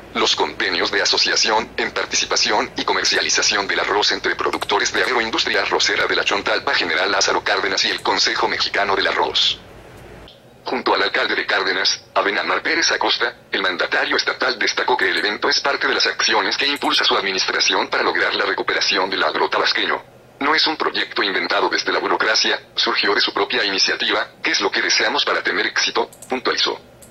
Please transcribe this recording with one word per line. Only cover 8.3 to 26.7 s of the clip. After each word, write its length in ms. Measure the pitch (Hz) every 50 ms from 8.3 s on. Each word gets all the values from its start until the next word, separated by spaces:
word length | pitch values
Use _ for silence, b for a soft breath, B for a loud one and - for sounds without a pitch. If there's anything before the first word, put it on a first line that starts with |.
| 113 - 117 107
Mexicano 480 | 92 90 - - - 95 101 101 98
del 120 | 98 90 82
Arroz. 520 | - 90 80 65 - - - - - - - - - - - - - - - - - - - - - - - - - - -
Junto 300 | - - 123 - - 98
al 100 | 92 101
alcalde 320 | 98 - 131 127 101 104
de 100 | - 85
Cárdenas, 600 | - 104 98 95 95 90 92 98 - - - - - -
Abenamar 480 | - 98 101 104 113 82 - 92 -
Pérez 280 | - - - 117 110 -
Acosta, 440 | 107 107 110 110 107 - 120 117 - - - -
el 100 | - 104
mandatario 540 | 95 92 90 85 - - 139 143 139 143 143
estatal 420 | 120 - - - - 123 131 120 104
destacó 380 | 101 - - - 92 - -
que 140 | - 95 92
el 80 | 90 87
evento 320 | 87 104 104 - - 135
es 100 | 147 151
parte 280 | - 143 139 135 147 139
de 80 | 120
las 120 | 101 - 104
acciones 480 | - - - 110 110 107 98 98 -
que 120 | - 135 139
impulsa 360 | 143 143 - 151 139 - -
su 140 | - 120 110
administración 720 | 98 98 95 92 - - - 95 - - 95 92 110 -
para 140 | - 143 117
lograr 300 | 95 85 85 95 - 101
la 100 | 104 104
recuperación 640 | 98 98 - - - - - - - - 95 92 98
del 140 | 95 92 85
agro 260 | 78 - 85 80 -
tabasqueño. 520 | - 104 95 - - 113 101 85 71 - - - - - - - - -
"No 160 | 135 147 156
es 100 | 156 - 156
un 100 | 156 -
proyecto 440 | 139 - - 104 101 - - -
inventado 460 | 107 98 92 92 87 85 95 101 95 87
desde 240 | - - - 95
la 80 | 90 82
burocracia, 640 | 82 98 90 87 - 107 110 110 - 110 104 - - - -
surgió 380 | - - 117 113 - - 101 -
de 80 | -
su 120 | - - -
propia 320 | - 101 - - 120 107
iniciativa, 680 | 101 98 95 - - 87 - - 110 101 104 117 - - -
que 100 | - 156
es 100 | 156 127
lo 100 | 104 -
que 100 | - 117
deseamos 440 | 101 - - - - 110 - - -
para 180 | 107 98 - -
tener 220 | - 87 98 110
éxito", 440 | 113 - - - - - 110 117 - - - - -
puntualizó. 500 | 127 127 - 101 80 - - -